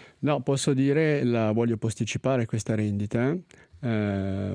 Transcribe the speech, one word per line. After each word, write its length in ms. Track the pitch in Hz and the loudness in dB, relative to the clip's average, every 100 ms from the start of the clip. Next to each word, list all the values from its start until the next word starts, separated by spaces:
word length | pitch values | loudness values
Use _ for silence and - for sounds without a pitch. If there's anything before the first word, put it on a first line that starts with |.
| - _ | -20 _
No, 220 | 143 143 | 0 0
posso 320 | 127 139 - | 0 0 2
dire: 500 | 131 139 143 156 143 | 2 2 4 2 2
"La 300 | 127 117 110 | 2 2 2
voglio 240 | 110 120 110 | 2 0 0
posticipare 720 | 113 - 117 - 131 131 113 | -2 -4 -4 -2 0 0 0
questa 280 | 113 - | -4 -2
rendita, 600 | 107 107 101 104 117 127 180 - - - - | -2 0 -2 -2 0 0 -2 -6 -20 -20 -10
eh, 720 | 120 110 104 98 98 95 98 | -4 -2 0 -2 -2 -4 -4